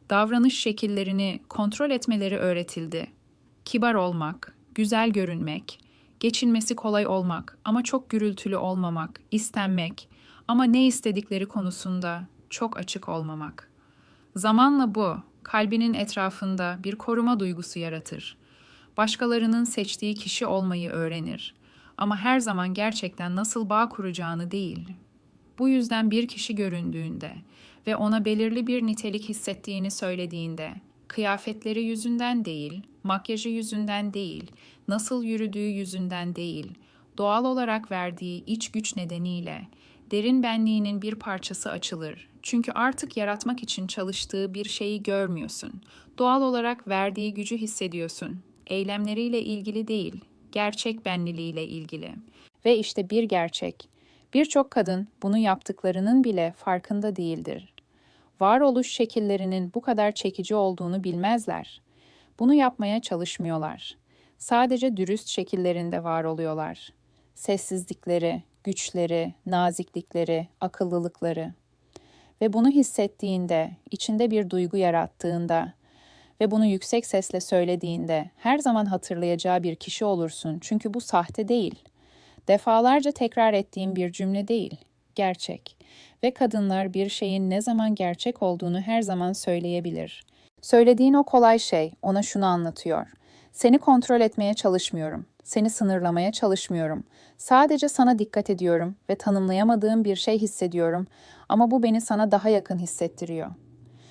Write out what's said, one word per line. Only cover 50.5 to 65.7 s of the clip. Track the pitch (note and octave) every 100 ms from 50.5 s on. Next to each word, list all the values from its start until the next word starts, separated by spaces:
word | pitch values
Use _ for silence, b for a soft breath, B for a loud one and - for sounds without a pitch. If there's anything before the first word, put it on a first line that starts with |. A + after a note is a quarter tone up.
gerçek | G#3 G#3 G#3 A#3 A3+ G3+
benliliğiyle | F3+ E3+ E3+ E3 D#3+ D#3+
ilgili. | E3 D#3 D#3 D#3+ - - b b b
Ve | A3+ A#3
işte | G#3+ - F#3
bir | G#3+
gerçek. | A3+ F#3 E3+ - F3+ - - b b b b
Birçok | C4 D4+ C#4+ C#4
kadın | - F#3+ F#3 G3+ _
bunu | G3 G#3+
yaptıklarının | A3 F#3+ - G3 F#3+ F#3 G3 C4
bile | B3 F#3+ E3 F3+
farkında | - F3+ - G#3 G#3+ F#3
değildir. | E3+ E3 E3 - F#3 - b b b b b _
Varoluş | G3 A#3+ C#4+ B3 B3
şekillerinin | - A3+ - G#3 G3 F#3+ F#3 F3+
bu | A#3
kadar | A#3+ A3 G#3
çekici | G#3 G3 F#3+ F3+
olduğunu | G#3+ G3 F3+ F3 F#3
bilmezler. | F#3 F3 F#3+ A#3+ G#3+ E3+ - - _ b b b b -
Bunu | A#3+
yapmaya | D4 B3+ B3+ G3+ A3
çalışmıyorlar. | - F3 F3 - E3 D#3+ D#3 - - - b b b b
Sadece | - A#3+ B3 B3+ C4 G#3
dürüst | F3+ G#3+ -
şekillerinde | - F#3 F#3 F3+